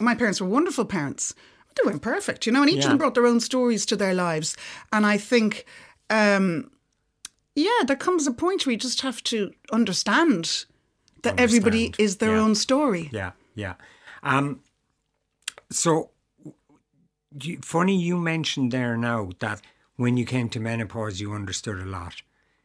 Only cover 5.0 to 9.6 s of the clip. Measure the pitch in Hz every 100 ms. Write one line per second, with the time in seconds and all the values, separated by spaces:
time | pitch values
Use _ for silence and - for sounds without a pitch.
5 | 208 208 - 240 214 - - - - _
6 | - 214 208 196 190 160 - _ _ _
7 | _ _ - _ _ 285 359 480 269 269
8 | 370 359 285 240 339 381 269 220 254 -
9 | 269 240 - 220 202 -